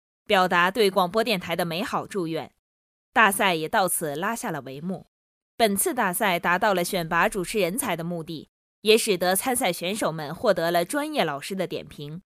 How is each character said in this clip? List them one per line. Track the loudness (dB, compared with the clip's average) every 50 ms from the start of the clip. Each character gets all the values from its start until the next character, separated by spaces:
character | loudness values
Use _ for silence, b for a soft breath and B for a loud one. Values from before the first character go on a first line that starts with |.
| _ _ _ _ _
表 | 2 4 4 4 4
达 | 4 4 4 4
对 | 4 4 2 2
广 | 4 2 0 2
播 | 2 0 0
电 | 0 0 -2
台 | -4 -4 -2
的 | -2 -2
美 | -2 -2 -4 -4
好 | -4 -4 -4 -4
祝 | -4 -4 -4 -4
愿。 | -2 -4 -6 -6 -8 _ _ _ _ _ _ _ _ _ _ _ _ 4
大 | 4 4 4
赛 | 4 2 2 2 2
也 | 0 -2 0
到 | 0 2 2
此 | 2 0 -2 -4 -4 -4
拉 | -4 -4 -4 -6
下 | -6 -6 -8
了 | -8 -8 -8
帷 | -10 -12 -10
幕。 | -8 -8 -8 -8 -10 _ _ _ _ _ _ _ _ _ _ 2
本 | 2 2 2
次 | 2 0 -2 0
大 | 0 0 0 0
赛 | 0 0 0 0 2
达 | 2 2 2 4
到 | 4 2 2
了 | 2 0
选 | 0 -2 -2 -2 0
拔 | 2 2 2 2
主 | 0 -2 -4
持 | -2 0 0
人 | 0 0 0 -2
才 | -4 -4 -4
的 | -4 -4
目 | -4 -6 -6 -8
的， | -8 -10 -12 -14 _ _ _ _ _ _ _ 4
也 | 4 6 6
使 | 6 2 0
得 | 2 2 2 0
参 | 2 0 -2 -2
赛 | 0 0 -2 -2
选 | -2 -4 -6 -4
手 | -2 -2 -2 -2
们 | -4 -8 -8 -8
获 | -2 2 2 2
得 | 2 2 2
了 | 2 2 0
专 | 0 -2 -4 -4 -4
业 | -2 -2 -2
老 | -2 -2 -6
师 | -8 -8 -6
的 | -6 -4
点 | -4 -6 -8 -10
评， | -12 -16 -14 -14 -12 -14 -14 -16